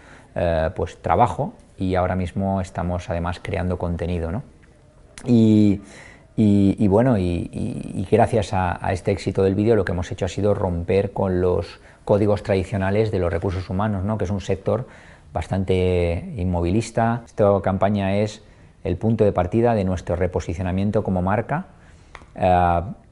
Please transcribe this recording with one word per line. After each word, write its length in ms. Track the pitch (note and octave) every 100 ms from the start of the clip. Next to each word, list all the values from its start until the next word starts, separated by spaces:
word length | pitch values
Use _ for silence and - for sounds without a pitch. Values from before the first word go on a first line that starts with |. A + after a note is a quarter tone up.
| - - -
eh, 340 | - F2 E2 D#2+
pues, 260 | - E2 -
trabajo, 540 | E2+ E2+ A#2+ - E3 - - -
y 160 | F#2+
ahora 220 | F#2 F2+ F#2
mismo 440 | F2+ G2+ G2 G2
estamos 480 | F#2 - F2 F2 -
además 300 | E2+ E2+ F2+
creando 380 | - F#2 F2+ F2+
contenido, 540 | F2 E2+ E2+ F2 E2
¿no? 100 | G2+ - - - _ _ - - -
Y, 560 | - A#2+ A2 G#2+ G#2 G2+ - - - - -
y, 400 | - G#2+ G2+ G2 -
y 120 | A#2+
bueno, 300 | G#2 B2+ A2
y, 300 | F2+ F2 -
y, 480 | - G#2+ - - -
y 80 | G2
gracias 420 | G#2+ A2+ A2+ -
a, 320 | F#2+ F2+ F#2+
a 80 | F#2
este 200 | G2 -
éxito 320 | G2+ - F#2+
del 100 | F#2+
vídeo 220 | G2 G#2 A2
lo 80 |
que 80 | F2+
hemos 180 | F2+ F2
hecho 140 | F#2
ha 40 | F#2
sido 260 | - G2+
romper 580 | G2+ F#2+ E2+ E2+ G2 G2+
con 280 | - G2 F2+
los 380 | F2+ F#2 F#2+ - - -
códigos 380 | - G#2 G#2 G2+
tradicionales 680 | - F#2+ F2+ G2 F#2+ G2+ A2
de 80 | G2+
los 120 | F2
recursos 380 | F2+ G2+ F2 F2+
humanos, 320 | F#2+ A2 G2
¿no? 160 | G2 A2
Que 60 |
es 60 | F#2
un 100 | G2+
sector 480 | - G2 - G#2+ - - - - -
bastante 1000 | - - F#2+ F#2+ F#2 F#2 F2+ F2 E2+ F#3+ C3
inmovilista. 840 | F2+ F2 F2 G#2 A2+ - A#2 A#2+ -
Esta 220 | - G#2 G2+
campaña 540 | F#2+ F#2+ G2+ G#2 F#2+ G2+
es 260 | A2 - - - - _
el 140 | G2 F2
punto 260 | A2 A2+
de 80 | G#2
partida 460 | F#2 F2 A2+ A#2 A2
de 80 |
nuestro 320 | F#2+ F#2 - F2
reposicionamiento 880 | F2+ F2+ - D#2+ F#2 F#2 G2+ G#2
como 180 | G2+ F#2
marca, 440 | F2+ G#2+ - - F#3 - - - - - -
eh, 460 | - F#2 F2+ F2 E2+ F2+ G3+ -